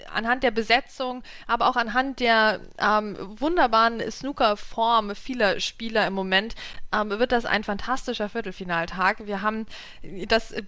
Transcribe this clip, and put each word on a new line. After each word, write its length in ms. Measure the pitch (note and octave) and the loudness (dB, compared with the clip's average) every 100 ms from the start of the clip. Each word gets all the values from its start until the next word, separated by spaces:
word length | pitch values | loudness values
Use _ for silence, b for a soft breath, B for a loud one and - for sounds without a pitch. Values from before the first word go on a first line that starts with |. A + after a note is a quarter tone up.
| - | -8
anhand 300 | - A3+ B3+ | -4 0 2
der 80 | B3+ | 2
Besetzung, 720 | A3 G#3+ A#3+ - - B3+ B3+ - B B | 2 2 2 0 -6 -6 -8 -12 B B
aber 200 | A#3 B3+ | 2 2
auch 60 | |
anhand 460 | B3+ A3+ A#3+ C4+ B3+ | 2 0 0 0 0
der, 400 | A#3+ A3+ G#3+ - - - | 4 6 4 2 -4 -2
ähm, 380 | G#3 G#3+ G#3+ F#3 F#3+ G#3+ | 2 2 0 -6 -10 -4
wunderbaren 600 | D4 F4 B3+ A3+ A3+ A3+ A3 | 0 4 4 6 4 2 -6
Snooker-Form 1080 | - C4 - A#3 G#3 - - A3+ A#3 G3+ - | -6 -6 2 2 2 -4 -2 2 2 2 -4
vieler 420 | - B3 G3+ E3+ | -6 0 2 2
Spieler 480 | - - A3+ A3 F#3 | -4 -6 -2 0 0
im 80 | |
Moment, 400 | F#3+ F#3+ F#3+ A3+ - B B - | 0 0 0 0 -6 B B -2
ähm, 160 | G#3 G#3+ | 0 0
wird 220 | G#3 A#3+ | 0 2
das 120 | A#3+ | 2
ein 200 | - G#3 | 2 0
fantastischer 640 | G#3+ G3+ - - - A#3 G#3 | 0 -4 -2 -4 -4 -4 -4
Viertelfinaltag. 960 | A#3 G3+ - F3+ E3+ E3+ F3+ F#3 G#3+ G#3 | -6 -8 -8 -4 -2 -2 0 2 2 -4
Wir 160 | G3 | -4
haben 240 | G#3+ A3 A3 B B B - G3+ G3 | -2 -2 -6 B B B -10 -6 2
das 260 | A3+ - - | 2 2 -6